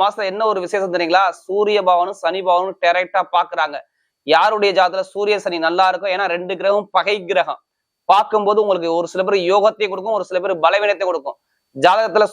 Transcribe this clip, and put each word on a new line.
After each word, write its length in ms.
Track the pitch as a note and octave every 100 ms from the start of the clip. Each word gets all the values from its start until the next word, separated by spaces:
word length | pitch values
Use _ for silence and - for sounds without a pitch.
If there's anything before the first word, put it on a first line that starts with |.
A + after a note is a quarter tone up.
மாசத்துல 280 | G3 G3+ G3
என்ன 100 | G3 A3
ஒரு 80 | F#3+ F3
விசேஷம் 280 | G#3 F#3+ F3
தெரியுங்களா? 280 | E3 F#3 F#3+ E3+ -
சூரிய 340 | G3 G#3 G#3 F#3
பகவானும் 320 | F3 F#3 G3+
சனி 180 | E3 F#3+ F#3
பகவானும் 320 | F3 F#3+ F#3
டைரக்டா 380 | F3 F3 F#3 F#3+ F3+ F3
பாக்குறாங்க. 420 | F3 E3+ D#3 C#3+ - _ _ _ - D#3+
யாருடைய 360 | G#3+ G#3+ G3+ F#3
ஜாதகத்துல 320 | F3+ F#3 F#3 G3
சூரிய 200 | G#3 G#3
சனி 140 | F#3+ E3+ E3
நல்லா 160 | F3 F#3
இருக்கும்? 220 | F#3 F#3+ F#3
ஏன்னா 100 | G3 F3
ரெண்டு 180 | F3+ F3+
கிரகம் 320 | F#3+ G3+ G3+ F#3
பகை 200 | F3 G#3 F3
கிரகம். 280 | F3+ D#3 C3 _ _ _ _ -
பார்க்கும்போது 460 | F#3+ A3 G#3+ G3+ G#3
உங்களுக்கு 260 | G#3+ F3+ E3 E3
ஒரு 100 | E3+
சில 100 | F3 F#3+
பேர் 180 | G3+ F3
யோகத்தை 360 | G3+ G#3 G#3+ G#3
கொடுக்கும், 240 | F#3+ G3+ G#3+
ஒரு 60 | F3
சில 100 | F3+
பேர் 180 | F#3+ F3+ D#3+
பலவீனத்தை 400 | G3+ G#3 F3+ F#3
கொடுக்கும். 280 | E3 C3+ - _ _ _ C3+
ஜாதகத்துல 500 | D#3+ G3+ A3 E3 F#3+